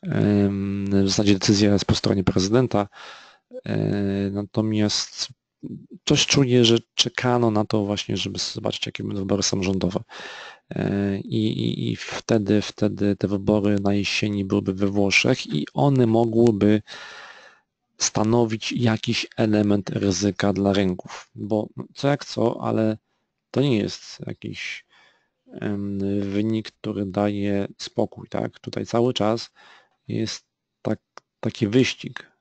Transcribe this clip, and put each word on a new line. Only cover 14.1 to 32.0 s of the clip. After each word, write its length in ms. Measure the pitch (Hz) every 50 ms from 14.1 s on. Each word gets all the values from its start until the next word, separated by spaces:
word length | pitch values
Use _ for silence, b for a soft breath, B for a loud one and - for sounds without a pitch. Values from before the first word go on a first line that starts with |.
| - - - 107 104 101 98
byłyby 300 | 95 104 101 98 98 95
we 120 | 95 101
Włoszech 600 | 98 98 101 101 98 92 - - 123 131 - -
i 200 | - - 151 147 - _
one 320 | - 135 143 139 131 123
mogłyby 760 | 113 110 113 120 117 110 113 117 120 110 98 104 104 107 107 - B B B B B B B B B B B B B B B B B _ _ _ _ _ _
stanowić 760 | - - - - 107 110 113 123 120 110 110 110 - - -
jakiś 540 | 254 120 117 110 110 - - 113 - - - -
element 540 | - 120 110 107 107 107 104 101 101 98 -
ryzyka 600 | - 110 101 101 92 87 98 101 92 _ - 101 98
dla 200 | 90 98 98 98
rynków, 580 | 98 101 92 92 92 - - - - - _ _
bo 340 | 113 107 101 110 107 107 - _ - 127 - _
co 140 | - - 139
jak 160 | 143 143 -
co, 360 | - - - 113 117 - -
ale 380 | 123 117 113 110 110 110 110 110 _ _ _ _ _ _ _ _ _ _
to 100 | - 120
nie 180 | 131 147 127 107
jest 400 | 104 101 - - - - - - -
jakiś, 600 | - - _ - 110 107 - - - - - _ b b b b b b b b b b _ _ _ 254
em, 460 | - - 110 101 101 101 101 101 98 98 98 101 101
wynik, 500 | 101 98 98 101 104 113 113 110 107 -
który 360 | _ _ _ 107 104 101 104
daje 600 | 98 90 101 101 104 104 101 101 101 101 101 98 - - _
spokój, 500 | - - _ - 110 - - - 95 -
tak? 300 | - - 110 - - -
Tutaj 280 | - - - 113 104
cały 280 | - - 117 117 127 123
czas 360 | - 101 107 113 117 - - b b b b b b b b b b _ -
jest 360 | 110 110 113 107 - - _ _ _ _ _ _ _ _ _
tak, 180 | 110 110 - _ _ _ - _ _ _ _
taki 280 | - 117 - - - 101
wyścig. 640 | 104 127 131 - - -